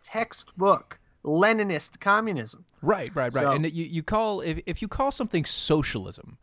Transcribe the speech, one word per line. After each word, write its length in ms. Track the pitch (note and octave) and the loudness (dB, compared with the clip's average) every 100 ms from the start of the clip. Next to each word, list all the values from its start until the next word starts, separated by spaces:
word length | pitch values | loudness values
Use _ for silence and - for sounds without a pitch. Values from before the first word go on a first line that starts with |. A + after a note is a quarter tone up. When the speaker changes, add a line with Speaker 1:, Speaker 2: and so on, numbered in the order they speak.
Speaker 1:
textbook 960 | - A3 A3+ - - - G3 F3+ - - _ _ | -8 -4 -4 -6 -14 0 4 4 0 -20 _ _
Leninist 760 | - D#3+ G#3 A3+ G3+ D3+ - - | -2 4 4 4 0 -2 -6 -4
communism. 680 | G3 G#3 A3 D#3 A2 - - _ | 2 2 2 -2 -6 -10 -20 _
Speaker 2:
Right, 280 | D3 G3+ E3+ D#3 | 0 0 -2 -2
right, 160 | B2 | 0
right. 100 | - | 2
Speaker 1:
So 80 | C#3+ | 2
Speaker 2:
And 200 | C3+ D#3+ | 2 0
you, 140 | E3 E3 | -2 -4
you 160 | E3 | -4
call, 400 | D3+ G#3+ A3 G3 | 0 0 0 -2
if, 180 | E3 D#3+ - | -4 -4 -6
if 160 | E3 | -6
you 60 | G#3+ | -6
call 220 | - C4+ | -2 0
something 360 | - A#3 E3+ C#3 | 0 -2 0 0
socialism, 880 | - - D3+ - A2 F#2+ - - - | -2 2 2 2 -4 -6 -12 -16 -20